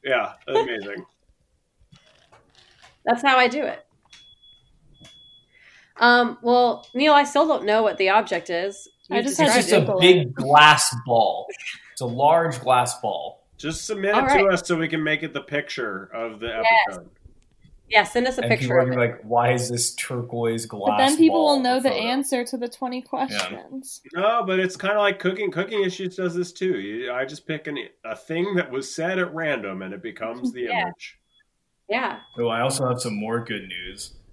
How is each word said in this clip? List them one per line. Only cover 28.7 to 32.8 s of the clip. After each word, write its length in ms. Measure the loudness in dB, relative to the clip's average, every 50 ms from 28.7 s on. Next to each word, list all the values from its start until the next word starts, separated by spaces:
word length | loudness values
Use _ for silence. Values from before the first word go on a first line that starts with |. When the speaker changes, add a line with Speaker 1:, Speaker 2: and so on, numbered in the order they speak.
Speaker 1:
was 220 | -6 -8 -8 -8
said 260 | -8 -6 -6 -4 -2 -4
at 140 | -4 -4 -6
random, 480 | -6 -4 -4 -4 -4 -6 -8 -10 -10
and 120 | -10 -10 -12
it 80 | -12
becomes 500 | -12 -14 -12 -10 -10 -10 -10 -6 -8 -8
the 100 | -6 -6
Speaker 2:
Yeah. 200 | -6 -4 -4 -4
Speaker 1:
image. 360 | -4 -6 -8 _ -20 -20 _ _ _ _ _ _ _ _ _ _ _ _ _ _ _ -6
Speaker 2:
Yeah. 320 | -6 -4 -4 -6 -8 -10 -16 _ _ -4
Speaker 4:
Oh, 100 | -4 -2
I 140 | -2 -2
also 260 | -2 -2 -2 -2